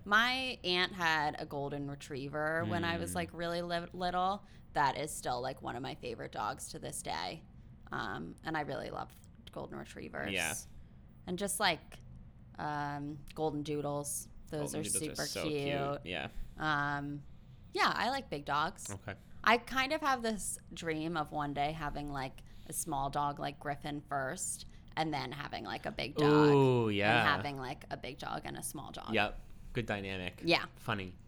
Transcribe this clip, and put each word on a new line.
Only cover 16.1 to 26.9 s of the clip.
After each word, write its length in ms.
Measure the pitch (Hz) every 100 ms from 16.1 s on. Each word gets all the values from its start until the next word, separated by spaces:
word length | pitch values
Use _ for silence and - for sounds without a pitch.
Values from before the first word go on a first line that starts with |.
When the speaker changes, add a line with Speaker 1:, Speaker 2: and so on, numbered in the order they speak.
| 87 69 - - -
Speaker 1:
Um, 640 | 156 147 143 143 143 147 - - - - -
yeah, 200 | - 311
I 160 | - 214
like 180 | 269 -
big 140 | 147
dogs. 460 | 143 143 160 208 -
Speaker 2:
Okay. 240 | 98 - 95 - -
Speaker 1:
I 140 | - 233
kind 340 | 240 262 262
of 80 | 311
have 200 | 302 262
this 360 | 226 208 - - -
dream 420 | 170 170 156 160 170
of 140 | 147
one 220 | 151 143
day 180 | 143 143
having, 400 | 156 147 143 147
like, 300 | 139 131 135 - - -
a 40 |
small 380 | - - 143 139
dog 280 | 147 143 143
like 180 | 147 143
Griffin 420 | 147 143 147 147 -
first 580 | 143 131 180 - - - - - -
and 180 | 160
then 180 | 147 127
having, 320 | 139 143 -
like, 220 | 104 110 -
a 40 |
big 240 | - 143 143
dog. 140 | 147 151 151
Speaker 2:
Ooh, 380 | 143 135 123
Speaker 1:
And 80 | 113